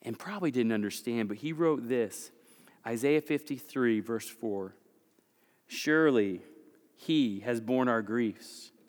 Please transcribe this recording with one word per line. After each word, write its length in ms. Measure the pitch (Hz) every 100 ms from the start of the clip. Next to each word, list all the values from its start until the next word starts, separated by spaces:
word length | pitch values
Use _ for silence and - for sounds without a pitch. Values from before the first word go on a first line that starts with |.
and 180 | - 110
probably 320 | - 208 170
didn't 220 | 123 113
understand, 560 | 110 104 - 123 117 107
but 100 | 104
he 140 | 151
wrote 340 | 156 165 139 117
this, 440 | 123 104 - - - _ - - _ 113
Isaiah 340 | 117 139 151
fifty-three, 800 | 151 147 - 131 - 131 120 110
verse 280 | 113 113 -
four. 480 | - 113 98 95 - _ _ _ _ _ _ _ _ _
"Surely 760 | - 151 156 156 123 101 90 - - - _ _
he 460 | _ - 156 120 98
has 180 | 117 120
borne 300 | 113 127 127
our 140 | 113
griefs, 720 | 104 117 113 - - - - _